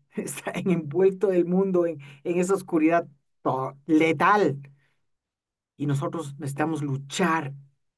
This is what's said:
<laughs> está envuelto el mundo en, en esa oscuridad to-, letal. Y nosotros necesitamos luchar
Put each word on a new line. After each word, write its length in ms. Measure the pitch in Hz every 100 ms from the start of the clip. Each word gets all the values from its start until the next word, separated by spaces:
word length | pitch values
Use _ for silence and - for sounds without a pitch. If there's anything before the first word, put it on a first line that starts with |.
| _
<laughs> 100 | -
está 360 | - - - 185
envuelto 760 | 196 165 147 165 190 190 202
el 120 | 180 170
mundo 400 | 180 196 175 170
en, 120 | 147 - -
en 160 | - 175
esa 160 | 180 190
oscuridad 520 | - 165 156 170 170 _ _ _
to-, 340 | 151 131 131 - -
letal. 760 | 156 160 151 170 208 180 139 - _ _ _ _ _ _ _ _ _ _ -
Y 80 | 143
nosotros 480 | 139 160 165 143 -
necesitamos 420 | 143 - 160 151
luchar 720 | 143 135 - - 180 160 139 - - _ _